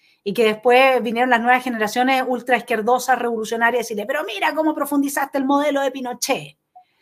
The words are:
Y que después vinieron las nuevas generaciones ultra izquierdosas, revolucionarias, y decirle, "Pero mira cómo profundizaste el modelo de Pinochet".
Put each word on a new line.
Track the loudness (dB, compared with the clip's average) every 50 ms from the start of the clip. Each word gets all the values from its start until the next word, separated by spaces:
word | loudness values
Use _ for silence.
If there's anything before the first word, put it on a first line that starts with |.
| _ _ _ _ _
Y | -4 -2
que | 2 2
después | 2 0 2 2 4 6 6 6 6 4 2 0
vinieron | -2 -2 0 2 2
las | 2 2
nuevas | 4 2 2 2 0
generaciones | -2 -4 -2 -2 -2 0 0 0 2 2 0 0
ultra | -2 -4 -4 0 0 0 0
izquierdosas, | 0 0 -2 -2 2 2 0 2 2 0 0 0
revolucionarias, | 0 -2 -4 -4 -4 -6 -2 0 2 2 2 0
y | -2
decirle, | -4 -6 -6 -6
"Pero | -4 -4 -6 -6
mira | -6 -6 -4 -2 -2 0
cómo | 0 0 0 0
profundizaste | -2 -4 -2 0 0 0 0 -2 -4 -4 -4 -2 -2
el | 0
modelo | 0 2 2 2 0 0 0
de | -2 -2
Pinochet". | -4 -6 -8 -10 -8 -6 -4 -2 -2 -4 -4 -10 -18 _ _ _ _ -20 -20 _ _ _